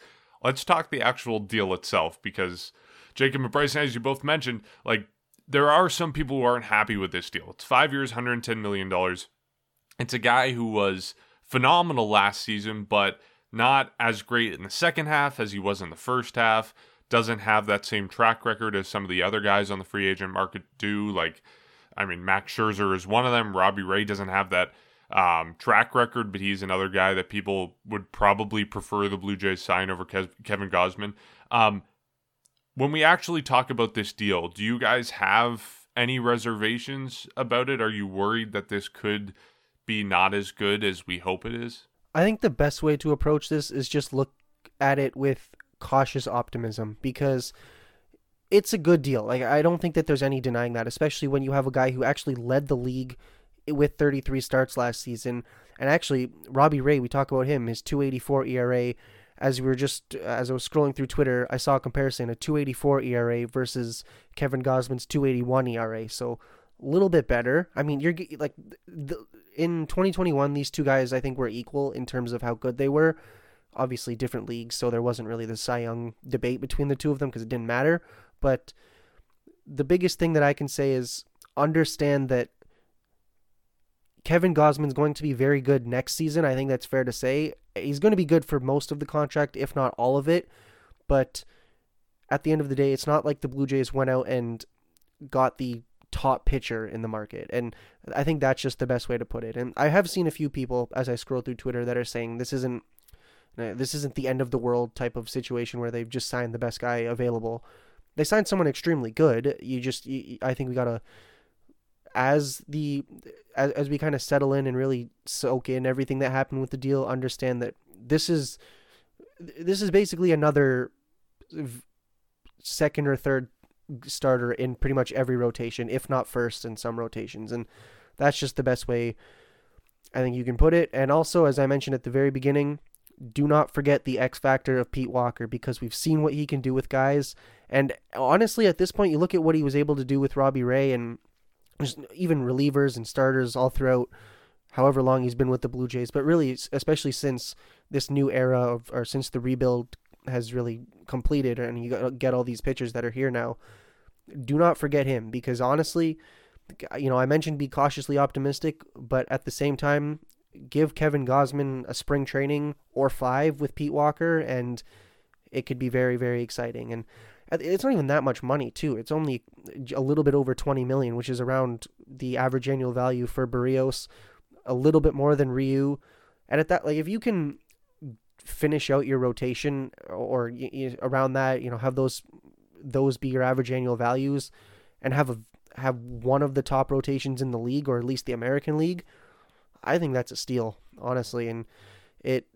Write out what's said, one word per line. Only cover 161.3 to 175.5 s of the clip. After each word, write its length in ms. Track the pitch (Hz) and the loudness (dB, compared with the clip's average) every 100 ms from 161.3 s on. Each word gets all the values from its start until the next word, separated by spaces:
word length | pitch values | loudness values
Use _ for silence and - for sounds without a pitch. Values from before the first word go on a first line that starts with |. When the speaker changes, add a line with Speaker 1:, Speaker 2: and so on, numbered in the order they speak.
| 135 135 143 139 131 - | 2 2 0 -4 -4 -8
Speaker 2:
a 60 | |
spring 300 | 127 - 143 | -8 -2 -2
training 520 | 139 135 139 147 147 143 _ | 0 -2 0 -2 -4 -8 _
or 180 | - 135 | 0 0
five 500 | - 127 131 156 143 | 2 0 2 2 0
with 140 | 147 | -4
Pete 180 | - 147 | -4 -4
Walker, 460 | 143 151 - 165 165 | 0 0 2 0 0
and 440 | - 127 123 120 - - - _ _ _ _ | 0 -4 -4 -8 -12 -20 -20 _ _ _ _
it 160 | 131 - | -6 -6
could 140 | 123 | -4
be 80 | 127 | -2
very, 280 | 127 127 123 | 0 0 0
very 260 | 123 120 | 0 -2
exciting. 500 | 120 - 120 117 117 | -4 -6 -6 -8 -10
And 120 | 113 113 - - - _ | -10 -12 -18 -20 -20 _
it's 320 | 165 156 190 | -4 -2 0
not 80 | 254 | 2
even 140 | 233 135 | 2 2
that 180 | 147 | 2
much 180 | 131 120 | 0 -2
money, 280 | 127 143 120 | 0 -2 -2
too. 260 | - 151 113 | -4 -4 -2
It's 160 | 117 | -2
only 300 | 156 156 123 - - - - | -2 -2 -4 -8 -20 -18 -14
j-, 120 | 123 | -6
a 60 | 139 | -2
little 240 | 135 151 | 2 4
bit 100 | 143 | 4
over 200 | 139 131 | 4 2
twenty 300 | 131 143 135 | 0 0 0
million, 320 | 123 135 123 117 | 2 2 0 -2
which 120 | 120 | -4
is 120 | 123 | -4
around 460 | 127 131 127 117 - _ - | 0 0 0 -4 -12 _ -20
the 300 | 131 127 123 | -10 -4 0
average 320 | 127 131 127 | 0 0 0
annual 240 | 135 127 | 0 0
value 340 | 123 127 127 123 | 0 0 0 -2
for 200 | - 127 | -2 -2
Berrios, 640 | 123 127 131 131 - - - - _ _ _ - | 0 0 2 0 -2 -10 -18 -20 _ _ _ -4
a 80 | |
little 260 | 127 143 156 | 2 4 6
bit 140 | 151 | 4
more 200 | 143 143 | 4 4
than 160 | 147 135 | 4 2